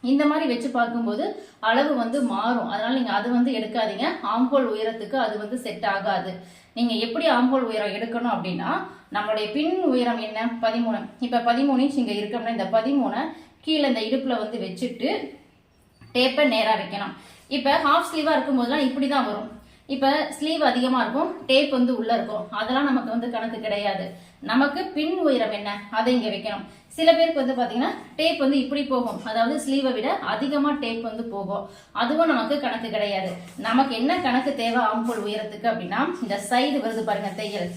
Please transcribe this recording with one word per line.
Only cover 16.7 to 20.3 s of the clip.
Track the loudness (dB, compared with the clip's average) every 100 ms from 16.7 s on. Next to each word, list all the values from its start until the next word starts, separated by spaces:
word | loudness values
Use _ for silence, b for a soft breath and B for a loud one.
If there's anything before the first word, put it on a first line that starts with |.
| 2
வைக்கணும். | 0 -6 -8 -10 B B B
இப்ப | 0 2 4
ஹாஃப் | 6 4 4
ஸ்லீவா | 0 2
இருக்கும் | 2 2 0
போதெல்லாம் | 2 2 0
இப்படி | 0 0
தான் | 0 0
வரும். | -4 -8 -14 b b -8
இப்ப | 0 2 2 0